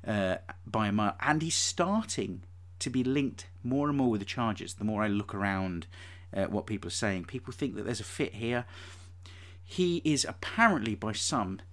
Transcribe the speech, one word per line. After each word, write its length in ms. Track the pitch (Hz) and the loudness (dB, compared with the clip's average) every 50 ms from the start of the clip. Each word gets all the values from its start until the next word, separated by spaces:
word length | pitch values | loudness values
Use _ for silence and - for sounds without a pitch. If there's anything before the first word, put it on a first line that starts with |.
| - | -2
uh, 300 | - 107 101 98 92 90 - - - - - - | 0 2 2 4 2 2 0 -4 -12 -14 -12 -10
by 220 | - 104 110 107 101 | -2 0 2 2 4
a 40 | |
mile, 240 | 101 107 107 101 - - | 4 4 4 2 2 2
and 200 | - 143 151 156 | 2 2 2 2
he's 140 | 160 165 - | 2 2 2
starting 880 | - - - - - 175 180 202 220 214 - - - 202 202 - - - - - - - - - - | 2 2 0 2 2 2 4 4 2 0 0 -2 -2 -2 -2 -4 -8 -10 -14 -18 -18 -18 -18 -10 -6
to 100 | - 135 | -6 0
be 120 | 123 131 | 2 2
linked 440 | 123 131 135 139 139 127 - - - - - - | 2 4 4 2 2 0 -2 -8 -16 -16 -16 -6
more 260 | - 123 131 139 143 147 | -2 0 2 4 4 4
and 80 | 143 | 4
more 140 | 139 131 123 | 4 6 6
with 100 | 110 101 | 4 2
the 60 | 98 | 0
Chargers. 480 | 95 - 131 117 113 104 - - - - | -2 -2 0 2 2 0 0 -4 -8 -6
The 100 | - 101 | -2 0
more 180 | 107 107 104 | 0 2 2
I 60 | 107 104 | 2 4
look 260 | 101 104 101 - - | 4 2 0 0 -2
around 520 | 98 98 98 98 95 95 92 90 85 82 - - - - - - - - - | 0 2 2 2 2 0 0 -2 -4 -6 -8 -14 -16 -16 -16 -16 -16 -14 -6
at 180 | - 98 98 - | 0 0 0 2
what 160 | 101 104 - | 0 -2 0
people 220 | - 110 98 - 87 | -2 -4 -4 -4 -4
are 20 | |
saying, 340 | - - 120 104 95 92 82 | -4 0 0 0 0 0 -4
people 280 | 82 - - - - | -6 -8 -8 -8 -8
think 240 | 123 - 147 131 113 | -4 -2 -2 -2 -2
that 80 | 98 101 | -4 -4
there's 160 | 101 120 104 | -4 -4 -4
a 40 | 107 | -6
fit 300 | - - - 147 - - | -8 -2 -2 -2 -2 0
here. 300 | 104 117 117 123 120 123 - - - - - - - - - - - - - - - - - - - | -4 -2 0 0 0 -2 -4 -14 -16 -16 -16 -16 -18 -18 -18 -18 -18 -18 -18 -18 -18 -18 -18 -18 -18
He 400 | - - - - 180 175 175 170 - | -16 -6 0 2 4 4 4 2 4
is 200 | 156 151 135 - | 2 4 4 2
apparently, 720 | - - - - - - 220 233 226 185 135 104 113 104 | -2 -4 -6 -8 -4 4 6 6 6 6 4 2 0 -2
by 180 | 98 107 110 | 0 -2 -2
some 480 | 107 - - - 156 123 101 92 95 95 - - | -2 0 0 0 2 2 2 0 -2 -6 -8 -16